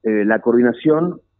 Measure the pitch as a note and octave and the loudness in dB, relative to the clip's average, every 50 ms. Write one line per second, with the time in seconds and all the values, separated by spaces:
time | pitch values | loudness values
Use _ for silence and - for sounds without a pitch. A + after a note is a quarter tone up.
0 | - A2 A2 G#2 G2+ G#2 A2 A2 - A#2+ A2+ A#2+ B2 A#2+ A#2 - - D#3 D3+ D#3+ | -4 -2 -2 0 0 0 -2 0 0 0 2 2 2 2 0 -2 0 0 0 0
1 | F3 F3 F3+ - - _ _ _ | 0 -4 -6 -10 -16 _ _ _